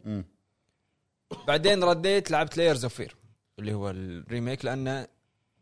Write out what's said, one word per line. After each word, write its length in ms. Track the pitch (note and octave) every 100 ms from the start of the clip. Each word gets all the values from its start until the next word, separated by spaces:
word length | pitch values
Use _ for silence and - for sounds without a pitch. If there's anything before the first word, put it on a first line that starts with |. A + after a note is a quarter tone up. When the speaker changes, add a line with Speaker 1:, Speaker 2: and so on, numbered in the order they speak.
Speaker 1:
مم. 200 | G#2+ G#2 F2 _ _ _ _ _ _ _ _ _ _ - -
Speaker 2:
بعدين 380 | D3+ F3+ G3+
رديت 460 | F3+ E3 F#3 G3 F#3+
لعبت 260 | D#3 D#3 D#3+
لايرز 280 | E3+ C3+
اوف 100 | A#2+
فير 220 | - - - _ _ _ -
اللي 160 | G#2
هو 160 | G#2+ G2
الريميك، 760 | F#2 F#2 F2 - A#2+ A#2+ C3
لأنه 420 | B2+ C3+ C3 C3+ - _ _ _ _ _